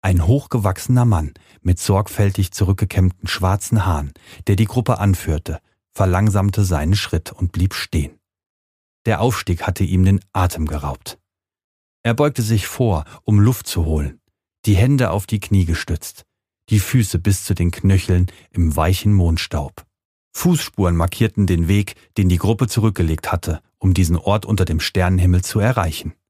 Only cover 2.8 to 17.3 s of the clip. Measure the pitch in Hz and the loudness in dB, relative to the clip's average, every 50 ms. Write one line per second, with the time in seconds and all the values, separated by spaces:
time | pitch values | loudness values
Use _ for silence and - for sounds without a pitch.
2.8 | - 92 - 92 92 90 90 _ - - - - 92 92 95 101 - - - 110 | -2 -2 0 2 2 2 0 _ -8 -8 -6 -2 0 0 0 -2 -2 -2 0 0
3.8 | 95 92 85 73 73 71 - - _ - - - - - 104 90 110 107 - 127 | 0 0 -2 -2 -4 -8 -12 -16 _ -20 -20 -14 -2 -2 2 2 2 0 0 -2
4.8 | 113 - 123 - 98 104 92 - - - 78 76 - - 80 - _ _ _ _ | 0 0 0 2 2 2 2 0 0 -4 -4 -4 -4 -6 -10 -10 _ _ _ _
5.8 | _ _ _ - 101 92 90 90 104 107 98 104 95 101 95 - 101 90 92 73 | _ _ _ 0 0 2 2 2 2 2 2 2 0 0 0 0 0 0 0 0
6.8 | 67 76 98 104 - - - 80 - - - - 92 87 - - 90 95 - - | 0 0 0 0 -2 -2 -4 -6 -6 -6 -8 -6 -6 -4 -2 0 -2 -2 -2 -4
7.8 | - - - 80 73 71 - _ _ _ _ _ _ _ _ _ _ _ _ _ | -10 -4 -2 -2 -2 -4 -8 _ _ _ _ _ _ _ _ _ _ _ _ _
8.8 | _ _ _ _ _ 117 110 76 101 123 113 - - - 90 82 - - 87 - | _ _ _ _ _ -4 -2 0 0 -2 -2 -2 -4 -4 -4 -4 -2 -6 -4 -2
9.8 | - 90 90 92 92 95 98 98 - _ _ 98 92 90 - 80 78 76 85 78 | -2 0 2 2 4 4 2 2 -2 _ _ -2 -2 -2 -2 -4 -6 -4 -4 -6
10.8 | 69 71 67 - _ - - _ _ _ _ _ _ _ _ _ _ _ _ _ | -6 -8 -10 -10 _ -20 -20 _ _ _ _ _ _ _ _ _ _ _ _ _
11.8 | _ _ _ _ _ 117 117 120 147 147 135 - 117 104 113 107 - - - - | _ _ _ _ _ -2 0 2 0 0 0 -2 0 0 0 0 -2 -4 -4 -2
12.8 | 127 117 95 80 78 - - - _ - 110 101 101 113 127 - - - - 85 | -2 0 0 -2 -4 -8 -14 -12 _ 0 4 4 4 4 2 0 -6 -8 -4 -4
13.8 | 80 78 78 78 71 67 62 _ _ _ _ _ _ _ _ _ _ - 104 87 | -2 0 0 -2 -2 -4 -8 _ _ _ _ _ _ _ _ _ _ 0 2 4
14.8 | 107 127 143 135 127 95 80 104 101 - - 104 - - 98 98 90 82 82 78 | 4 2 2 2 0 0 -2 -4 -4 -4 -6 -6 -2 0 2 2 2 2 0 -4
15.8 | - - 82 78 - - - - - _ _ _ _ _ _ _ _ _ 113 104 | -4 -6 -6 -8 -8 -12 -18 -18 -20 _ _ _ _ _ _ _ _ _ 0 0
16.8 | 95 - - 131 107 95 - - 85 104 | 0 2 0 0 0 2 -2 -2 0 0